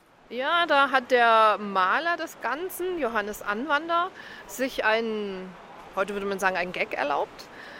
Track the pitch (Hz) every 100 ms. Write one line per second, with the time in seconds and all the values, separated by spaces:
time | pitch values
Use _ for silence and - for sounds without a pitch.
0 | _ _ - 233 277 339 339 285 277 262
1 | 247 247 233 226 220 196 208 196 185 233
2 | 330 339 320 - 226 269 370 - 359 359
3 | 247 233 202 - - 208 302 294 330 339
4 | 370 - - - - - 262 - 214 220
5 | 226 214 202 190 185 180 - - - -
6 | 190 202 196 196 196 185 180 170 175 -
7 | 285 285 427 - - - - -